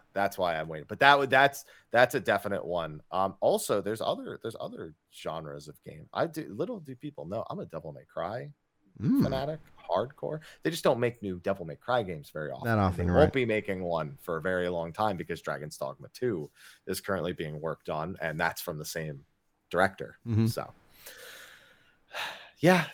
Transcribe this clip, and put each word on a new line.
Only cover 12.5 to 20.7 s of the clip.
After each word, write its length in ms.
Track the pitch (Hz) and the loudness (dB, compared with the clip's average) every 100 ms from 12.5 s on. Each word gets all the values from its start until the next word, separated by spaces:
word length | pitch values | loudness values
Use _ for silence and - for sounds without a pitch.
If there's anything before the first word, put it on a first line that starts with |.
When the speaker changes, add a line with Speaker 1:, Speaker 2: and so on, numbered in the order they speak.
Speaker 1:
often. 160 | 67 117 | -4 0
Speaker 2:
That 120 | 110 | 4
often, 260 | 98 87 | 4 2
Speaker 1:
They 80 | 87 | 4
Speaker 2:
right. 60 | 92 | 6
Speaker 1:
won't 140 | 151 | 6
be 100 | 135 | 6
making 380 | 117 107 98 92 | 2 2 0 -2
one 340 | 90 82 78 69 | -2 -2 -2 -8
for 160 | - 82 | -6 -2
a 20 | |
very 300 | 90 92 87 | 0 0 0
long 200 | 87 85 | 0 -4
time 240 | 82 107 92 | -2 0 0
because 240 | 82 82 | -4 -6
Dragon's 340 | - 71 76 - | -6 -6 -8 -8
Dogma 320 | 67 69 - | -10 -10 -16
two 340 | - 127 92 73 _ - - - | -4 -2 -2 -6 _ -20 -14 -8
is 160 | 92 | -6
currently 320 | - 95 82 | -2 -2 -2
being 260 | 87 80 76 | -2 -4 -4
worked 300 | 80 71 - | -6 -6 -6
on, 260 | 78 80 90 | -4 -4 -4
and 180 | 80 78 | -4 0
that's 220 | 85 - | 0 -2
from 160 | - 78 | -6 -8
the 80 | 76 | -8
same 340 | 85 78 71 - _ _ _ _ | -6 -6 -8 -16 _ _ _ _
director. 480 | 87 98 - 57 - 120 | 2 2 0 -12 -10 -2
Speaker 2:
Mm-hmm. 200 | 107 113 | 2 2
Speaker 1:
So, 260 | - - | 0 -8